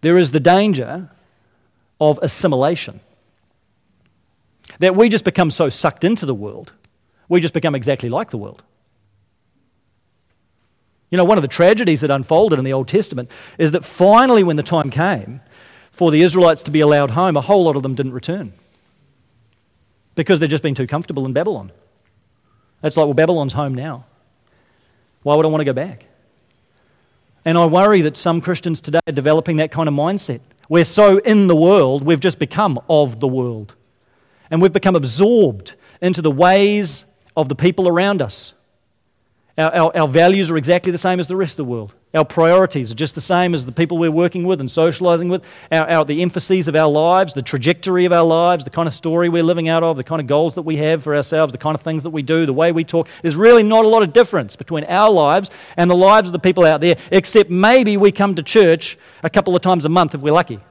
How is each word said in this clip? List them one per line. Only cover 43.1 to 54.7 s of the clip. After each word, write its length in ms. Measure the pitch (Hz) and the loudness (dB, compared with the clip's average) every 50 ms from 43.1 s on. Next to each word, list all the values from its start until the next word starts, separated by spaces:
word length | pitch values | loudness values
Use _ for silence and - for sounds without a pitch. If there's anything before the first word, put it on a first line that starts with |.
| - | -8
the 80 | - 131 | -10 -6
same 320 | - 190 175 180 180 175 | -2 -2 0 0 0 -2
as 120 | 156 127 | -4 -6
the 60 | 127 120 | -8 -4
people 240 | - 170 156 175 165 | -4 -4 -2 -2 -2
we're 120 | 170 165 | -2 -2
working 360 | 156 160 175 175 175 185 170 | 0 0 -2 -2 -2 -4 -4
with 140 | 180 190 160 | -4 -4 -4
and 100 | 135 123 | -4 -6
socializing 580 | - 160 160 170 165 - 185 180 170 165 170 180 | -2 0 0 0 0 -2 0 0 0 0 0 -4
with. 140 | 175 180 - - - - - - 160 | -4 -6 -6 -12 -20 -20 -10 -4 -2
Our, 180 | 160 156 - | -2 0 0
our, 140 | 165 160 156 | 0 0 0
the 160 | 139 147 156 180 | 0 -2 -2 -2
emphases 460 | 180 - 185 - - 190 190 165 151 | -4 -4 -6 -4 -2 -2 -2 -2 0
of 80 | 143 | 0
our 120 | 156 160 151 | 2 2 2
lives, 460 | 147 151 156 170 180 185 196 170 - | 2 2 2 2 2 2 0 -2 -4
the 80 | 139 123 | -10 -10
trajectory 640 | - - 139 117 147 175 170 - 190 185 180 180 | -6 -8 -4 -2 -2 -2 -2 -2 -4 0 0 2
of 80 | 180 175 | 2 2
our 120 | 170 165 | 2 2
lives, 400 | 165 160 165 170 175 180 170 135 | 2 2 2 2 2 0 -2 -4
the 60 | 127 | -8
kind 160 | - - 165 | -6 -4 -4
of 60 | 165 - | -4 -6
story 380 | - - 165 160 170 175 175 | -8 -6 -4 -2 0 0 0
we're 120 | 165 170 165 | 0 0 0
living 260 | 160 180 170 165 160 | 0 0 -2 -2 -2
out 140 | 165 165 165 | 0 0 0
of, 140 | 165 160 | 0 -2
the 80 | 135 127 | -4 -6
kind 160 | - 160 160 | -8 -6 -8
of 60 | 147 | -4
goals 280 | 120 143 147 160 165 - | -2 0 0 0 -2 -4
that 60 | 180 165 | -8 -8
we 140 | 160 160 | -6 -6
have 260 | 147 151 156 160 160 131 | -4 -2 -2 -2 -2 -2
for 140 | 151 147 | -4 -4
ourselves, 360 | 147 139 - - 156 160 143 120 | -4 -2 -2 0 0 0 -2 -2
the 60 | 131 | -6
kind 160 | - 151 156 | -6 -6 -6
of 60 | 147 | -6
things 220 | - 165 160 156 139 | -6 -8 -8 -8 -8
that 80 | 170 | -8
we 120 | 156 156 143 | -8 -8 -4
do, 220 | 127 160 160 165 | -2 -2 0 0
the 80 | 147 131 | -2 0
way 180 | 131 160 170 | 0 0 0
we 140 | 170 160 165 | 0 -2 -6
talk. 240 | - - 170 160 - - - - | -4 -4 -4 -4 -4 -10 -8 -6
There's 140 | 170 147 | -6 -2
really 260 | 156 208 226 240 233 214 | 2 6 6 6 6 6
not 240 | 214 220 220 226 | 4 2 4 4
a 20 | 214 | 4
lot 140 | 220 226 214 | 4 2 2
of 100 | 175 143 | 2 2
difference 440 | 233 240 - - 180 123 98 - | 2 2 2 0 -6 -6 -6 -12
between 280 | - 135 - | -18 -12 -10